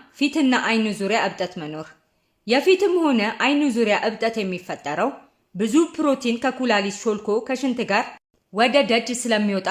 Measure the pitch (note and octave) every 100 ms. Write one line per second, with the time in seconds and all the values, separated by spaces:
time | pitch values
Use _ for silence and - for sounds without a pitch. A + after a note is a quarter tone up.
0 | - - C#4+ D#4 C4+ B3 - A3+ A3 F#3+
1 | G3 A3 F#3+ - - - D3+ D#3 D#3 -
2 | _ _ _ _ - B3 C#4 F#4 G4 F4+
3 | D#4+ A#3+ G#3 - B3 C#4+ D4 A3+ A3 G3+
4 | - G#3 A3+ A3 G3 F3+ - E3 - D#3
5 | A#3 - - _ _ F3 A3 C4 E4 -
6 | D4+ C4+ A#3+ A#3 C4 B3+ B3+ G#3 G3 G3
7 | A3+ G#3 G#3+ G#3 B3 B3+ C4+ A#3+ G#3+ G3+
8 | C4 - _ _ _ F#3 A#3+ C#4 A3+ A#3
9 | A3+ A#3+ A#3+ G#3+ G#3 G3 F#3+